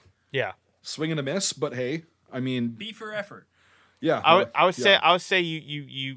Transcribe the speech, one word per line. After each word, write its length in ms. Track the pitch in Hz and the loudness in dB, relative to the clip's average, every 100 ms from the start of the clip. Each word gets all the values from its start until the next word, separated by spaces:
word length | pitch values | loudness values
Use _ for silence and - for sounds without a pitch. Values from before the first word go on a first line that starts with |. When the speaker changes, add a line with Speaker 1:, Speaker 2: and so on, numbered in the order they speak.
| _ _ _ | _ _ _
Speaker 1:
Yeah. 220 | 135 104 - _ _ | -4 -4 -6 _ _
Speaker 2:
Swing 280 | - - 160 | -14 -6 -4
and 100 | 156 | -2
a 20 | |
miss, 300 | 135 190 - | -2 -2 -4
but 220 | 135 147 | -4 -6
hey, 300 | 120 123 160 - _ _ | -4 -4 -6 -10 _ _
I 80 | 127 | -6
mean, 280 | 131 127 120 | -4 -2 -2
Speaker 3:
B 240 | 113 220 | -6 -12
for 200 | 208 220 | -12 -10
effort. 320 | 214 196 104 - _ _ _ _ _ | -10 -10 -14 -20 _ _ _ _ _
Speaker 2:
Yeah, 200 | 156 127 | 0 2
Speaker 1:
I 100 | 156 175 | 6 6
would, 100 | - | 4
Speaker 2:
uh, 20 | 143 | 2
Speaker 1:
I 80 | |
would 100 | 175 | 2
say, 160 | - 202 | 4 4
Speaker 2:
yeah. 80 | 196 | 6
Speaker 1:
I 120 | 160 | 6
would 80 | 180 | 2
say 200 | - 190 | 2 0
you, 200 | 175 160 | 0 -6
you, 220 | 143 147 135 | -10 -12 -10
you, 280 | 135 135 | -10 -10